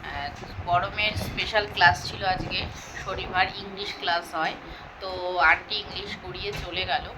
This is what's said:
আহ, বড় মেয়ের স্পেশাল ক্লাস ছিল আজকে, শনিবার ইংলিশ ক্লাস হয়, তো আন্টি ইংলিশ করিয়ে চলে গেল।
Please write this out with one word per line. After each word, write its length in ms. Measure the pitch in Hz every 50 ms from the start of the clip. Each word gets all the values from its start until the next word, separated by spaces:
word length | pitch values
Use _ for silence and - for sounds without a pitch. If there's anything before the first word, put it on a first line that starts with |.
| - 151
আহ, 200 | 143 143 143 143 - - - - - - -
বড় 200 | 175 175 175 185 196 196
মেয়ের 200 | 208 208 214 214 - -
স্পেশাল 380 | - - 233 - - 220 214 208 208 -
ক্লাস 220 | 202 180 175 180 - - -
ছিল 140 | - - 202 185 185
আজকে, 240 | 180 175 - 190 185 214 - - - - - - -
শনিবার 440 | - 202 190 - 180 180 185 180 190 190 - 196
ইংলিশ 280 | 190 196 190 190 202 196 - -
ক্লাস 240 | 208 180 170 170 170 - - 160
হয়, 160 | 160 185 - - - - - - - - - -
তো 80 | - 190 185 185 180 180 180 180 165 160
আন্টি 260 | 170 175 - - 214 208 196
ইংলিশ 260 | - - 180 202 202 - - -
করিয়ে 260 | 180 180 190 190 202 202 - -
চলে 200 | 175 170 180 185 185
গেল। 160 | 180 - - 185 -